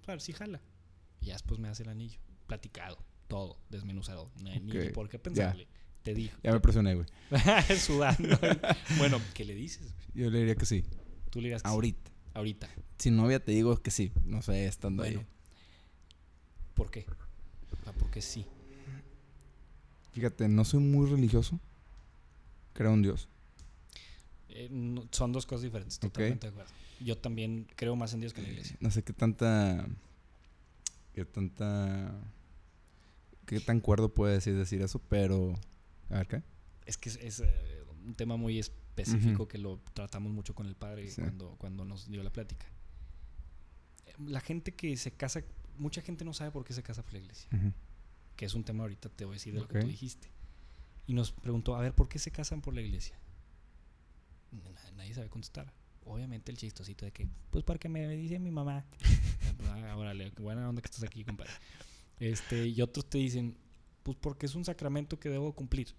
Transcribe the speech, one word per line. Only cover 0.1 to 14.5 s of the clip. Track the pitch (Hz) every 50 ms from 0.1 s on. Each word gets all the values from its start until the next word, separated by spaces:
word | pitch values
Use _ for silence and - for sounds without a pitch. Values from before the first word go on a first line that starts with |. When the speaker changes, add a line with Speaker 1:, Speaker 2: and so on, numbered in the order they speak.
Speaker 1:
ver | 190 156
si | - - 160
jala". | - 202 214 190 143 - - - - - - - - - - - -
Y | - 101
ya | 92
después | 98 - - 113 110
me | 110 107
hace | 107 107 113
el | 110
anillo. | 110 110 117 117 110 - - - - - - -
Platicado, | - - - 107 - - 87 92 90 - - - - - - -
todo, | 110 98 98 87 - - - -
desmenuzado. | - 101 98 98 98 98 95 - 95 85 80 - - -
No | 98 95
hay | 95 -
ni, | 95 104
Speaker 2:
Ok, | 110 98 82
Speaker 1:
ni | -
por | - - 107 104
qué | - -
Speaker 2:
ya. | -
Speaker 1:
pensarle. | - - - 101 92 95 90 95 - - - - - - -
Te | - - 104
dijo. | 113 113 107 - - -
Speaker 2:
Ya | 117 110
me | 113
presioné, | 95 - 110 113 104 98 92
güey. | 87 82 - - - - -
Speaker 1:
<laughs> | 143 135 - 190 208 214 - - 196 190
Sudando. | - - 156 143 147 135 - - 165 165 196 - - 165 165 160 - 170
Speaker 2:
<laughs> | 160 - - - 160 156
Speaker 1:
Bueno, | 143 139 131 117 104 98 90
¿qué | - 107
le | 101 101
dices, | 101 123 170 - - - - -
güey? | - - - -
Speaker 2:
Yo | 117 123 117
le | 110 117
diría | 117 113 110
que | - -
sí. | - 117 95 - - - - - - - - - -
Speaker 1:
Tú | - 120
le | 117 120
dirías | 120 113
que | - 101
sí. | 107
Speaker 2:
Ahorita. | 107 110 117 - - - - - - - - -
Speaker 1:
Ahorita. | 107 107 107 104 - - - - - - - - -
Speaker 2:
Sin | - 123 117 110
novia | 110 120 131 131 -
te | -
digo | 107 110 113 117 120 117
que | - -
sí. | - - 104 92 - - -
No | 90 98 107
sé, | - -